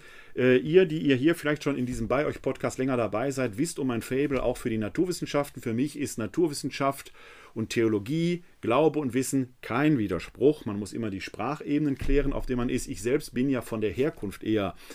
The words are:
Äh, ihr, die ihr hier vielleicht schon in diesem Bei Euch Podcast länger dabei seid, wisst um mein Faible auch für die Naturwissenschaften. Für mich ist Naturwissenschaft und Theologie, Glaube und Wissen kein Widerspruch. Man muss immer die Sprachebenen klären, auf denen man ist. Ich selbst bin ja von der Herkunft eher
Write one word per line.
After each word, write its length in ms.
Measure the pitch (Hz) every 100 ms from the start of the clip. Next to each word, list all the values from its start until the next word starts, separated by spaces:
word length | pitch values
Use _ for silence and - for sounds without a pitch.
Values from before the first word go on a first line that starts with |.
| - - - -
Äh, 220 | 127 127
ihr, 280 | 151 180 175
die 140 | 160
ihr 160 | 147 127
hier 200 | 151 -
vielleicht 280 | 147 147
schon 140 | 147 127
in 80 | 123
diesem 220 | 117 113
Bei 180 | 127 147
Euch 160 | -
Podcast 360 | 131 - 123 -
länger 200 | 131 123
dabei 340 | 104 104 139
seid, 260 | 131 127 101
wisst 220 | 165 -
um 80 | 131
mein 140 | 117
Faible 380 | - 131 147 131
auch 180 | 120 120
für 120 | 123
die 80 | 110
Naturwissenschaften. 840 | 104 151 180 165 151 143 139 123
Für 120 | 120
mich 240 | 113 147 147
ist 200 | 135 -
Naturwissenschaft 960 | 107 165 170 143 139 - 139 135 - - - - -
und 160 | 113 110
Theologie, 760 | 117 113 107 101 160 170 175 - -
Glaube 380 | 107 131 156 143
und 140 | 135
Wissen 400 | 120 131 135 127 -
kein 360 | - 120 151 135
Widerspruch. 680 | 101 85 - - 135 147 117
Man 140 | 101
muss 120 | 101
immer 180 | 117 110
die 120 | 95
Sprachebenen 760 | - - 117 151 - 147 147 135
klären, 360 | - 143 139
auf 120 | 113 -
denen 120 | 123
man 120 | 120
ist. 180 | 123 -
Ich 140 | 90
selbst 320 | 110 147 -
bin 160 | 123 139
ja 120 | 127
von 180 | - 110
der 120 | 107
Herkunft 520 | 98 151 - 101 -
eher 320 | - 107 95 - -